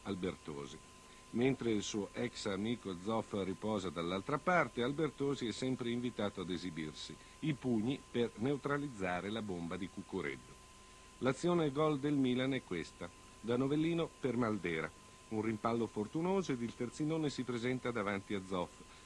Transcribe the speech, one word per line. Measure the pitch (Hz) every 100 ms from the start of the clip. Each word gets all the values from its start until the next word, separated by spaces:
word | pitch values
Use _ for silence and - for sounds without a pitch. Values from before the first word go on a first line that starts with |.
Albertosi. | 104 95 92 73 - 71 69 78 - - - - -
Mentre | 113 131 127 117
il | 104
suo | - 110 98
ex | 113 120 - 107
amico | 95 110 117 98 87
Zoff | 95 113 - 107
riposa | 95 90 107 107 90
dall'altra | 80 85 95 98 143
parte, | 180 180 131 -
Albertosi | 123 147 156 - 139 135 117
è |
sempre | - 131 127 120
invitato | 120 120 113 104 98
ad | 87
esibirsi, | 90 90 80 76 76 - 78 - -
i | 156
pugni | 143 127 113 113 - -
per | 120 117 -
neutralizzare | 127 143 143 143 143 110 92 90 95
la | 110
bomba | 107 87 85 90
di | 95
Cucureddu. | - 95 95 73 67 - - - - - - - -
L'azione | 120 135 170 175 156
gol | 135 156 147
del | 143
Milan | 147 127 123 135
è | 131
questa, | - 87 73 - 85 - - -
da | 107 120
Novellino | 135 151 160 170 156 -
per | 131 117
Maldera. | 113 107 87 80 78 - - - -
Un | 110
rimpallo | 107 110 117 117 110
fortunoso | - 104 160 175 196 185
ed | 127
il | 120 -
terzinone | 120 - 151 160 151
si | 127
presenta | 123 120 120 127 127
davanti | 120 98 98 -
a | 101 92
Zoff. | 95 85 - - -